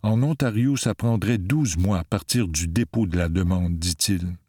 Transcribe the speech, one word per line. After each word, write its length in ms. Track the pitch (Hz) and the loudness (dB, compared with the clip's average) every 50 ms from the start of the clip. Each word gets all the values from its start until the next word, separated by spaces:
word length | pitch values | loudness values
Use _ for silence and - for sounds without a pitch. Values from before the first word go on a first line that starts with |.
| - | 2
En 180 | 107 110 113 | 2 2 2
Ontario, 560 | 127 151 160 139 143 123 104 107 123 135 139 | 2 2 0 0 0 0 2 2 2 2 0
ça 160 | 127 - 120 101 | 0 0 -2 -2
prendrait 460 | - - 120 117 107 90 104 120 110 | 0 0 0 0 2 2 0 0 0
douze 380 | 90 95 139 156 151 113 80 | 0 0 0 0 0 0 0
mois 200 | 82 90 98 104 | 0 0 2 0
à 60 | 87 82 | 0 -2
partir 440 | - - 101 - - - 120 113 | -2 -4 -4 -2 -2 -2 -2 0
du 200 | 90 80 - 87 | 0 -2 -4 -4
dépôt 400 | 82 82 113 117 - - 113 113 | -2 0 0 -2 0 0 0 0
de 100 | 92 82 | 0 0
la 100 | 90 87 | 0 0
demande, 520 | 85 80 92 92 87 92 90 87 87 87 82 | 2 2 2 2 2 2 2 0 0 -2 -2
dit-il. 580 | 82 90 85 - - - 101 90 87 87 90 - _ | -2 -4 -2 -2 -2 -2 0 -2 -2 -6 -8 -10 _